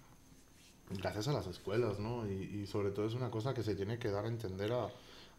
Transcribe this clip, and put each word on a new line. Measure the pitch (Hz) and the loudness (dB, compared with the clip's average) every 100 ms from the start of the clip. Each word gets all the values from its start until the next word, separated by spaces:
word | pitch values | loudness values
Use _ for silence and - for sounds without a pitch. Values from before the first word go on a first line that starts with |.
| - - - - - - - - - | -18 -20 -20 -20 -20 -20 -20 -20 -6
gracias | 92 92 98 113 | -2 0 2 2
a | |
las | 131 92 | 2 0
escuelas, | 87 - 110 117 98 | -4 0 2 4 2
¿no? | 107 120 104 | 0 0 0
Y, | 95 90 101 | -2 -2 -4
y | 101 | 0
sobre | 107 101 | 2 2
todo | 98 107 | 2 2
es | 120 | 2
una | 123 | 0
cosa | 110 123 | 0 0
que | 120 | 0
se | 107 95 | 0 2
tiene | 98 117 | 0 0
que | 110 | 2
dar | 98 113 | 2 2
a | |
entender | 117 98 95 107 | 0 -2 0 2
a, | 123 101 - - - - | 2 0 -4 -14 -16 -18